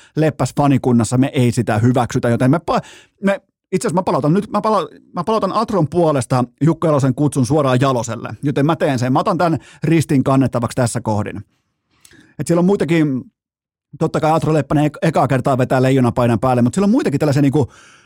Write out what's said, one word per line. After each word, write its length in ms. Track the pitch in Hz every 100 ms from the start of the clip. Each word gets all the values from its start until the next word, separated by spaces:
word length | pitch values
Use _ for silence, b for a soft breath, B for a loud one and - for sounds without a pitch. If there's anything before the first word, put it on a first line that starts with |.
| B -
Leppäs 360 | 156 - 123 -
fanikunnassa, 600 | 143 135 131 120 113 127
me 120 | 135
ei 180 | 135 120
sitä 260 | 120 110 107
hyväksytä, 500 | 120 127 117 127 123
joten 220 | 117 127
me 100 | 165 -
pa-, 100 | 233 B B B _
me 180 | 196 196 _ _ _
itse 160 | 185 214
asiassa 120 | 175
mä 20 |
palautan 320 | 190 160 147
nyt, 160 | 190 202
mä 100 | 208
pala-, 280 | 214 202 160 - _
mä 100 | 175
palautan 280 | 175 220 196
Atron 360 | - 196 190 147
puolesta 560 | 175 160 143 - 127 117 -
Jukka 280 | 147 160 165
Jalosen 260 | 147 131
kutsun 320 | 127 147 143 120
suoraan 340 | 151 135 127
Jaloselle, 500 | 139 123 113 117 117 113
joten 240 | 143 147 143
mä 100 | 165
teen 220 | 165 127
sen. 140 | 127
Mä 60 | 139
otan 200 | 214 170
tän 200 | 170 156 B B
ristin 400 | 151 160 - 143
kannettavaksi 500 | 120 135 131 123 117
tässä 260 | - 123 120
kohdin. 400 | - 104 101 101 - _ _ _ _ b b b b b
Et 80 | 139
siellä 140 | 170
on 60 | 180
muitakin, 580 | 202 156 170 151 131 - _ _ _ _ _ _ 139
totta 220 | 160 113
kai 120 | 151
Atro 220 | 156 151
Leppänen 300 | 156 - 143
ek-, 140 | 151 -
ekaa 260 | 160 175 135
kertaa 300 | 131 147 127
vetää 240 | 127 135
leijonapaidan 580 | 131 135 123 117 120 117
päälle, 220 | 131 123
mut 120 | 120
siellä 120 | 190 202
on 40 |
muitakin 300 | 254 294 139
tällaisia 220 | 151 139
niinku 300 | 143 147 131 b b b